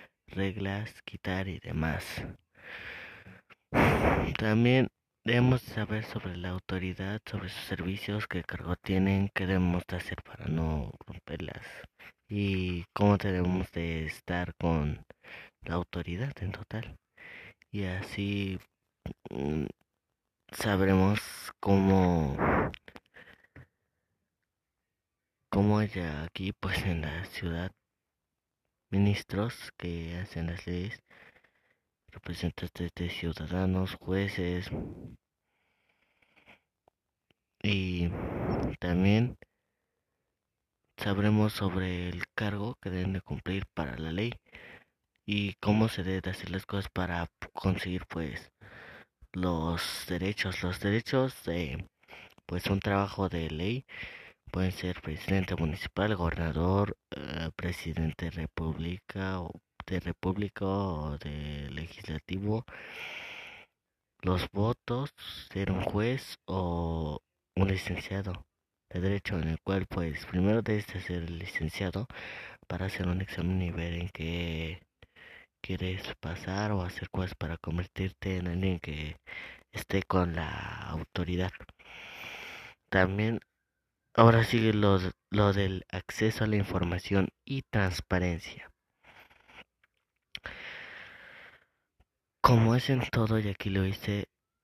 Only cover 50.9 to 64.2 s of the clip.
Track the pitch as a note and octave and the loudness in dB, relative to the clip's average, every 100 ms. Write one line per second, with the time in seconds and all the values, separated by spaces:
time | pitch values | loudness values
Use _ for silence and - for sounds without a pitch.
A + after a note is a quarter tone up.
50.9 | A2 - C3 C3 - - E2+ D2+ D2 - | 0 2 2 2 -2 -4 -2 -2 -6 -10
51.9 | _ - - - - - F2 - G2 G#2 | _ -20 -20 -20 -20 -6 -4 0 0 2
52.9 | G2 G2 - F#2 E2+ D#2+ D#2 F#2+ B2+ - | 2 2 0 0 0 -2 -2 -2 -2 -6
53.9 | - - - - - - F2+ F#2 - F2+ | -12 -12 -14 -20 -20 -6 0 0 0 -4
54.9 | F2 - D#2 - F#2+ F2+ E2 D#2+ E2+ - | -4 -6 -6 0 2 2 0 0 -2 -4
55.9 | - G#2 G2 E2+ E2+ E2 D2+ F2+ G2 G2+ | 0 2 2 0 0 0 2 4 4 2
56.9 | - _ - C#2+ D#2+ E2 - F2 - E2 | -2 _ -10 -8 -6 -6 -4 -4 -4 -4
57.9 | D#2+ D#2+ - E2 F2+ D#2 - D#2+ D#2 E2+ | -2 -2 -2 -6 -4 -6 -4 -4 -4 -6
58.9 | F#2 - G2+ F#2+ F#2+ D#2 - _ - - | -6 -8 -6 -4 -4 -6 -12 _ -16 -6
59.9 | F2+ E2+ - - F#2+ G2+ - F#2+ G2 G2 | -4 -4 -2 -2 0 -4 -2 -2 0 0
60.9 | D2+ D2+ D2 D2+ D2 D2 D2 C#2 D2 E2 | -2 -4 -6 -6 -8 -6 -8 -8 -8 -10
61.9 | - F#2+ D#2 - F#2+ G2+ A2 - - - | -12 -8 -8 -6 -4 -2 -2 -4 -14 -14
62.9 | - - - - - - - - _ _ | -12 -12 -12 -14 -14 -16 -18 -20 _ _
63.9 | _ _ _ | _ _ _